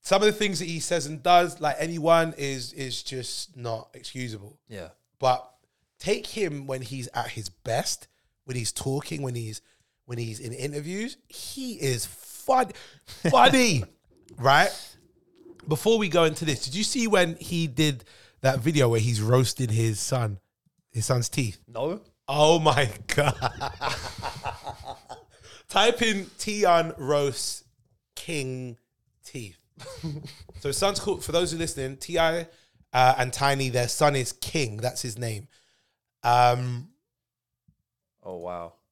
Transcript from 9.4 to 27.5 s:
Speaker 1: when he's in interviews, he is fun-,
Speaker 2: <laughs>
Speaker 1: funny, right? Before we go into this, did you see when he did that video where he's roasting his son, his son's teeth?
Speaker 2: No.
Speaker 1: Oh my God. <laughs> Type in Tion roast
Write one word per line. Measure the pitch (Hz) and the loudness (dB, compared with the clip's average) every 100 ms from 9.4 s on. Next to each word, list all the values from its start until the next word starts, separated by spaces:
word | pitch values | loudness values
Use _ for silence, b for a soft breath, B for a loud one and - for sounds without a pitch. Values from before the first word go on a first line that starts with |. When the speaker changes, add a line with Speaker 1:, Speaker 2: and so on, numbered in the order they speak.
| 113 110 _ _ _ _ _ | -8 -12 _ _ _ _ _
Speaker 1:
when | 120 | -8
he's | 117 107 | -8 -8
in | 127 | -12
interviews, | 117 135 147 151 190 233 - _ | -8 -6 -6 -8 -6 -6 -10 _
he | - - - 262 | -16 -14 -10 -10
is | 220 139 123 - | -4 -2 -2 -4
fun-, | - - - - 254 226 - B | -12 -20 -18 0 2 2 -4 B
Speaker 2:
<laughs> | B B B 170 | B B B 2
Speaker 1:
funny, | - 262 262 247 151 95 _ _ _ _ - | 8 8 8 4 2 -2 _ _ _ _ 0
right? | 123 143 190 - - - _ _ _ _ - - - | 6 6 6 0 -16 -20 _ _ _ _ -20 -18 -4
Before | 151 208 226 | -2 2 2
we | 208 | 4
go | 165 | 4
into | 165 151 160 | 4 2 -2
this, | 139 - | -2 -4
did | |
you | 147 | -4
see | 214 269 226 | -4 0 2
when | 202 175 165 | 4 2 -2
he | - 170 165 | -6 -2 -2
did | 123 156 131 - b b b | 0 0 0 -8 b b b
that | 135 131 | 0 2
video | 120 151 127 | 2 4 4
where | 117 | 4
he's | 113 113 | 2 0
roasting | 110 127 127 - 127 | 2 4 4 0 -2
his | 110 113 107 | 0 0 -2
son, | - 131 117 98 _ _ _ _ _ | -2 -2 -2 -6 _ _ _ _ _
his | 117 107 | -6 -2
son's | 127 117 | 0 0
teeth? | - 120 92 _ | -2 -4 -6 _
Speaker 2:
No. | 117 139 202 - _ - | -6 -4 -4 -12 _ -4
Speaker 1:
Oh | 139 151 170 | 4 6 8
my | 160 135 131 - - | 6 4 2 -2 -4
God. | - 143 - | 0 2 2
<laughs> | 127 - 135 - 135 - 131 - 139 - 139 - 143 135 127 135 _ - - B B B B | -4 -4 -8 -6 -6 -6 -10 -10 -10 -8 -10 -10 -12 -14 -14 -16 _ -20 -20 B B B B
Type | 190 214 233 | 2 2 2
in | 226 202 185 - | 0 -2 -6 -10
Tion | - 208 196 170 165 - | -8 0 4 4 4 -4
roast | 135 147 143 127 - | -2 0 0 -2 -8